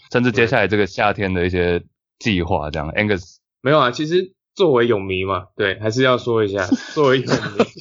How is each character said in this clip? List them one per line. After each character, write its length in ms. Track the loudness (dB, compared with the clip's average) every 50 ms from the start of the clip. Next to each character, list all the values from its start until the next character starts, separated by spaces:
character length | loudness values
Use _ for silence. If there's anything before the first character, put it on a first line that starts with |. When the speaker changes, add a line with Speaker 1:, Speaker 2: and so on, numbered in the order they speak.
| _ -2
Speaker 1:
甚 120 | -2 0 0
至 80 | 2
接 160 | 2 2 2 2
下 80 | 2
来 100 | 0 2
这 100 | 2 2
个 100 | 0 0
夏 260 | -2 -2 0 0 0
天 220 | 0 0 -2 -2 0
的 120 | 0 0
一 40 | 0
些 320 | 0 0 0 0 0 -2 -4 _ _ _ _ _ _ _
计 220 | -2 0 0 0
划， 280 | 0 0 -2 -2 -2 -4
这 80 | -6 -6
样， 120 | -6 -4
Angus。 460 | -2 -2 0 0 0 -2 -4 -14 -20 _ _ _ _ _
Speaker 2:
没 100 | 0 2
有 80 | 2 4
啊， 120 | 2 0
其 160 | -2 -4 -6
实 280 | -2 -2 -2 -2 -2 _ _ _ _ _
作 160 | 0 2 4
为 140 | 4 4 4
泳 180 | 2 2 0 0
迷 200 | -4 -4 -4 -2
嘛， 220 | -2 -4 -4 -6 _ _
对， 220 | -2 -2 -2 -2 -2
还 100 | -4 -2
是 120 | 0 2
要 140 | 2 2 2
说 280 | 0 0 -2 0 0 0
一 40 | 0
下， 160 | 0 -2 -2 -2 -2 -4
<laughs> 160 | -4 -8 -2
作 140 | 2 2 4
为 100 | 2 2
泳 80 | 0
迷， 380 | -2 -2 -2 -2 -6 -2 -2 -2 -2 -4 -14